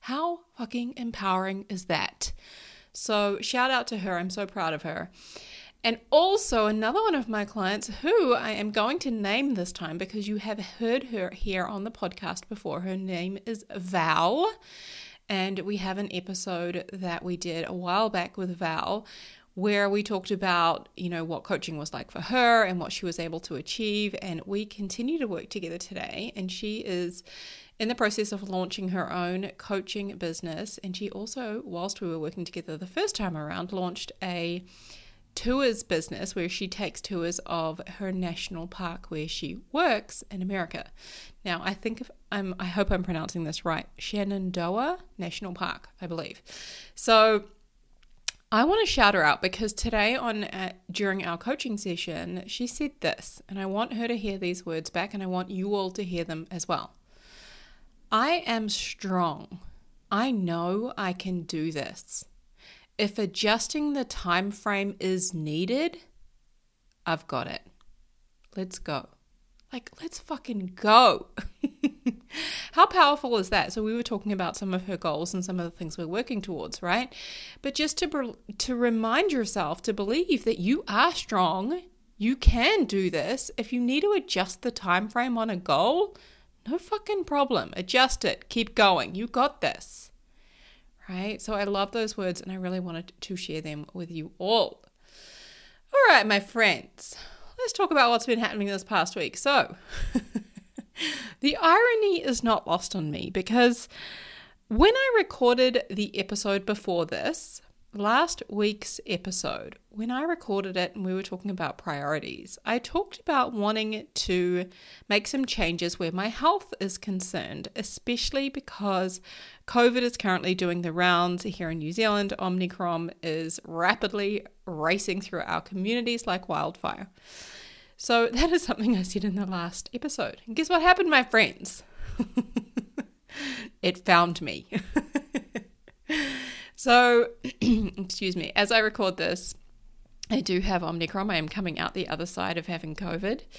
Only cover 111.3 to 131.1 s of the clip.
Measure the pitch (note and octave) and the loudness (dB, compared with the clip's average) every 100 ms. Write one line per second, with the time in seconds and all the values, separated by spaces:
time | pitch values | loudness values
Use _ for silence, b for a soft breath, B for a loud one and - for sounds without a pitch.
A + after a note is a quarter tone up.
111.3 | F#3 G3+ F#3 D#3 - - C#3+ C#3+ D3+ - | -6 -6 -4 -4 -6 -6 -4 -2 -2 -4
112.3 | - - - - A#3+ - E4 G#4 - - | -10 -12 -8 -2 -2 0 -2 -2 -6 2
113.3 | C#4+ B3 A#3 G3+ A3 G#3+ G#3+ - - - | 2 2 2 2 2 -2 -4 -6 -4 0
114.3 | F3+ F3+ F3 F#3 B B B - G#3+ G3+ | 2 2 0 -2 B B B 0 0 2
115.3 | C4+ C4 - E3+ E3+ E3+ - E3+ F3+ G#3 | -2 0 0 0 0 -2 -2 -2 -2 -4
116.3 | A3+ D4+ G4+ - - G3 F#3+ - F#3 F#3 | 2 2 2 -2 -6 -4 -4 -4 -4 -4
117.3 | E3+ - D3 - - G#3+ - - A#3+ - | -4 -6 -8 -8 -8 -8 -8 -4 -2 0
118.3 | C#4 C#4 C4+ - - G3+ F#3+ F#3 F#3 B | -2 -2 -6 -10 -4 0 0 0 -4 B
119.3 | B B B - A#3+ A#3+ B3 A#3+ A#3+ G3+ | B B B 0 6 6 6 0 0 0
120.3 | F#3 F3+ F#3 F3+ F3 F3 E3 F3+ F3 F3 | 2 2 0 0 0 -2 2 4 6 4
121.3 | F3 G#3 F3+ E3 E3 D#3 F3+ A3 G#3 G3+ | 0 -4 -6 -6 -4 -4 0 2 2 0
122.3 | - F#3 F#3 F3+ - F3 E3 E3+ - E3 | -2 -2 0 -2 -2 -2 -2 -4 -6 -4
123.3 | D#3+ D#3+ - - E3 F3+ G#3+ G#3+ G#3+ G3+ | -4 -4 -8 -6 2 4 4 0 -2 -2
124.3 | G#3 - - - D#3+ D#3 G3 G3 F#3+ G3 | -4 -6 -14 -10 -2 2 2 0 -4 -4
125.3 | F3 - E3 - F#3+ G3 A#3+ A#3+ A#3 A3 | -6 -4 -4 -4 -4 0 0 0 -2 -2
126.3 | F#3 F#3 D3+ D3+ - - - - B B | -4 -2 -2 -2 -4 -6 -6 -10 B B
127.3 | B B B B B B - - A#3 A#3 | B B B B B B -8 2 4 4
128.3 | A#3+ D#4+ F4 - - A3 G#3 F#3 G#3 G#3 | 4 4 4 2 0 2 2 0 -2 -2
129.3 | F#3+ F#3+ F#3 E3+ - - B3 D4 - - | -2 -2 -4 -6 -8 -10 -8 -6 -4 -4
130.3 | - - A3+ D#4+ F4 F4 F#4 F4+ | -6 -6 -4 2 6 8 8 8